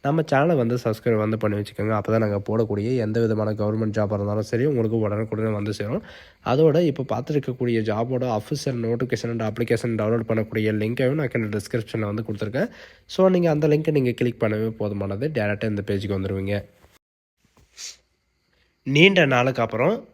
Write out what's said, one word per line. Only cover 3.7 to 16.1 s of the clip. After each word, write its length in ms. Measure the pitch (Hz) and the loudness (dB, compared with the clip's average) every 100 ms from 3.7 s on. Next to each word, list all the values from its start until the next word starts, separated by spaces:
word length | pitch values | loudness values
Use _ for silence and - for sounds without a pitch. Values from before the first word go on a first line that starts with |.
| 110 110 107 | 0 -2 0
ஜாபாக 180 | 104 | 0
இருந்தாலும் 280 | 104 101 107 | 0 -2 -2
சரி, 220 | 104 117 | -2 0
உங்களுக்கு 440 | 139 131 113 113 107 | 0 2 0 0 0
உடனுக்குடனே 440 | 104 110 107 110 | -2 -4 -2 -2
வந்து 220 | 107 104 | -2 -4
சேரும். 280 | 104 104 165 - - - _ - | -4 -4 -6 -8 -20 -20 _ -2
அதோட 340 | 131 160 147 | 4 4 6
இப்போ 220 | 170 139 | 2 0
பார்த்துருக்கக்கூடிய 760 | 127 107 - 147 135 127 123 117 | -4 -4 -2 -2 -2 -4 0 0
ஜாபோட 580 | 110 107 120 127 123 107 | 0 -2 -2 -2 0 -2
அஃபிஷியல் 400 | - 143 - 123 | -2 -4 -4 -2
notification 420 | 113 120 123 120 | -2 -2 -2 -2
and 180 | 117 117 | -4 -2
application 480 | 110 107 117 117 123 113 | -4 -2 0 0 0 0
டவுன்லோட் 320 | 107 117 113 | 0 0 0
பண்ணக்கூடிய 440 | 113 107 110 107 | -2 -2 0 0
லிங்கையும் 420 | 107 107 123 127 | 0 -2 0 0
நான் 140 | 147 131 | 0 -2
கீழே 160 | 123 | -2
டிஸ்கிரிப்ஷனில் 680 | 110 107 - 120 107 110 104 | -2 -4 -4 -6 -4 -4 -4
வந்து 80 | 104 | -4
கொடுத்துருக்கேன். 460 | 113 104 107 120 233 - - - _ | -6 -6 -4 -2 -4 -6 -20 -20 _
So 220 | - 190 | 2 4
நீங்க 220 | 180 170 | 6 2
அந்த 180 | 151 156 | 4 4
லிங்கை 220 | 151 156 | 2 2
நீங்க 200 | 151 123 | 2 2
கிளிக் 320 | 117 123 117 | 0 -2 0
பண்ணவே 260 | 113 107 113 | -2 0 -2
போதுமானது, 600 | 110 104 101 98 98 147 | -4 -4 -2 -4 -4 -4
டைரக்டா 300 | 143 104 104 | -2 -2 -2
இந்த 180 | 110 104 101 | -2 -4 -2
பேஜுக்கு 300 | 101 101 | -4 -2